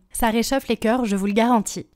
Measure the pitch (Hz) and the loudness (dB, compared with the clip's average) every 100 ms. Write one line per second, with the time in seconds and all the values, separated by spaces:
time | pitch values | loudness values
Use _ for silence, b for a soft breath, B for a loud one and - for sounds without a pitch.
0 | - - 233 226 220 269 - 226 220 254 | -12 -2 0 0 0 -2 -2 -2 0 0
1 | 233 196 202 202 233 240 - - - | 0 -2 0 2 2 2 0 -8 -14